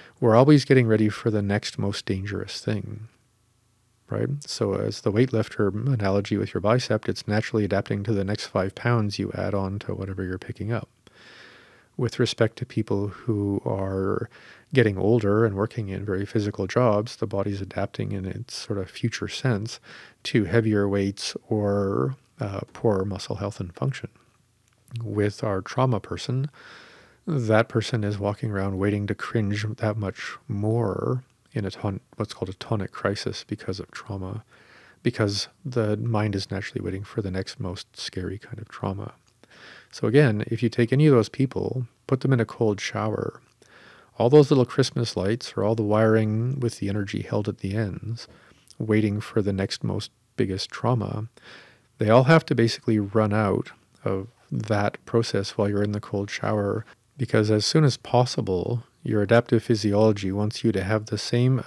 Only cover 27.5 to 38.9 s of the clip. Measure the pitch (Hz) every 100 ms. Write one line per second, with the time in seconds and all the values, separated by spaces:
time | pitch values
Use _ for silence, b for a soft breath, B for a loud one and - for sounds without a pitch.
27.5 | 107 117 117 - 117 104 101 101 107 113
28.5 | 101 98 95 101 104 101 98 - 117 101
29.5 | 104 107 107 107 107 98 - - - -
30.5 | 101 104 117 110 95 - 131 - _ _
31.5 | - 98 - 104 98 - - 107 - 95
32.5 | 92 - 107 92 - 101 104 - - -
33.5 | 104 - 101 - - - 98 92 107 B
34.5 | B B B B B 123 - 107 101 -
35.5 | _ 143 123 107 107 117 107 107 98 -
36.5 | 98 - - 95 95 101 113 98 92 95
37.5 | - 98 85 - - - - 90 98 -
38.5 | 104 107 - 98